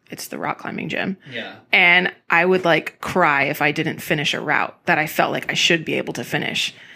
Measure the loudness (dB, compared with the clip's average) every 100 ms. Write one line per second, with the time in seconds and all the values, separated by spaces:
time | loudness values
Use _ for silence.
0 | -18 -14 -10 -6 -6 -6 -8 -8 -6 -4
1 | -4 -6 -10 -12 -12 -14 _ 4 6 4
2 | 2 -4 0 2 4 4 4 2 0 -8
3 | -2 2 4 4 0 0 0 0 -4 -4
4 | -2 -2 0 -2 0 0 0 -4 0 0
5 | 0 0 0 0 -4 0 2 2 0 -4
6 | -4 -8 -6 -4 -4 -4 -4 -8 -20